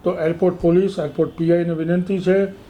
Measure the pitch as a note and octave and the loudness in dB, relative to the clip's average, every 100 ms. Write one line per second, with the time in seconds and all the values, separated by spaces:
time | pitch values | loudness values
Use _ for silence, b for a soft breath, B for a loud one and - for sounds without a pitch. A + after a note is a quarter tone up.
0 | F3 F3 D#3+ E3 F#3 F3 E3+ F3 G3 F#3+ | -4 -2 -2 0 0 2 2 4 2 -2
1 | D3+ - D#3+ - E3 E3+ E3+ D#3+ D#3+ F3+ | -6 -2 -4 -2 0 2 0 -4 -2 -2
2 | F#3 F#3+ F#3 G3 G3 - | 0 -2 2 2 0 -6